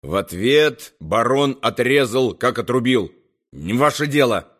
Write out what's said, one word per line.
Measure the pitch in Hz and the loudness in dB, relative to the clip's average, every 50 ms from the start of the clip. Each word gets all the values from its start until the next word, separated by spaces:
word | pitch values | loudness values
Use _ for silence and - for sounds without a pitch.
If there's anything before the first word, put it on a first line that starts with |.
| - | -8
В | 67 78 98 | -4 -4 -4
ответ | 95 - 87 87 101 123 139 147 151 151 127 - - - _ _ | -4 -4 -8 -4 0 2 4 4 4 2 0 -6 -16 -20 _ _
барон | - 78 90 110 117 - 131 139 143 139 131 - - | -8 -4 -2 0 0 2 2 2 0 0 -2 -2 -4
отрезал, | 117 117 - 120 123 135 143 139 120 107 131 131 117 90 | -4 -2 0 0 2 2 2 2 2 0 0 0 0 -2
как | - - 123 127 120 | -2 -2 -2 -2 -2
отрубил: | 117 - 120 127 117 123 127 120 98 - - _ _ _ _ _ _ _ | -4 -2 -2 -2 0 2 2 0 0 -2 -8 _ _ _ _ _ _ _
Не | - 67 73 87 107 | -20 -14 -8 -4 -2
ваше | 123 139 147 143 - 151 | 2 2 2 2 0 -4
дело. | 147 139 147 139 123 110 92 80 _ _ _ | -2 2 2 2 4 2 -2 -4 _ _ _